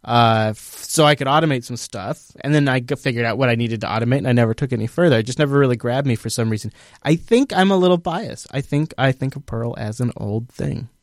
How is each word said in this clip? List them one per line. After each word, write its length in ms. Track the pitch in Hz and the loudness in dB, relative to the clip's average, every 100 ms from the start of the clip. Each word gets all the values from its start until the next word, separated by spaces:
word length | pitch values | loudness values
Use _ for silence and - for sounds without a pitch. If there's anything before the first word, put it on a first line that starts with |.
uh, 420 | - 120 117 113 107 | 2 4 4 4 0
f-, 340 | 110 - - | -4 -12 -18
so 200 | - - | -6 2
I 120 | 151 147 | 4 4
could 100 | 135 | 2
automate 380 | 147 165 131 | 2 2 -2
some 120 | 120 120 | -4 -12
stuff, 440 | - 113 95 156 - - | -10 -10 -10 -10 -12 -10
and 120 | 139 | 0
then 140 | 151 143 | 2 2
I 100 | 127 | 0
g-, 160 | 123 | -2
figured 300 | 143 143 117 117 | -4 -4 -2 -2
out 100 | 113 | 0
what 120 | 131 | 0
I 80 | 117 | 2
needed 240 | 117 110 | 0 -2
to 80 | - | -2
automate, 300 | 110 117 135 | -2 0 0
and 100 | 131 | 2
I 40 | |
never 220 | 120 117 | 2 2
took 160 | 110 139 | 0 -4
it 60 | 117 | -4
any 100 | 110 | -4
further. 320 | - 175 117 | 2 4 4
It 60 | |
just 160 | 110 127 | 0 -2
never 180 | 147 139 | 2 4
really 160 | 135 123 | 2 2
grabbed 300 | 120 127 139 | -2 -2 0
me 80 | |
for 160 | 113 113 | -2 -4
some 200 | - 113 | -4 -2
reason. 220 | 110 107 - - - | -2 -6 -14 -20 -8
I 140 | - 165 | 0 0
think 360 | - 233 277 | 2 0 2
I'm 200 | 180 190 | 2 2
a 40 | 196 | 4
little 200 | 180 180 | 4 2
biased. 480 | 175 170 156 - - | 0 -6 -8 -12 -8
I 80 | 135 | -8
think, 340 | 139 143 156 - | -4 -4 -4 0
I 140 | 135 | 0
think 240 | 131 131 | 0 -6
of 100 | 139 | -8
Perl 300 | - 117 117 - | -10 -6 -6 -6
as 220 | 107 113 | -8 -4
an 140 | 120 - | -4 -4
old 320 | 104 107 120 | -6 -6 -6
thing. 380 | - 139 131 113 _ | -8 -6 -6 -10 _